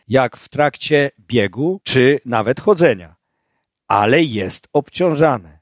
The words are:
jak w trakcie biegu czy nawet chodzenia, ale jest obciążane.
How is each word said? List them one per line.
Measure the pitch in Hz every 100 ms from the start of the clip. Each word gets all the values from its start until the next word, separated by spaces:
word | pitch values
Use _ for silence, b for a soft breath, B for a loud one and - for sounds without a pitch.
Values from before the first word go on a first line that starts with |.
| -
jak | 123 123 -
w | -
trakcie | - 147 - - 147 139 -
biegu | - 117 101 92 156 190
czy | - 131 127 143
nawet | 123 117 107 135
chodzenia, | - 185 165 101 82 82 _ _ _ _ _ _ -
ale | 101 104 143
jest | 160 107 92 - -
obciążane. | 147 - - 180 147 160 123 85 78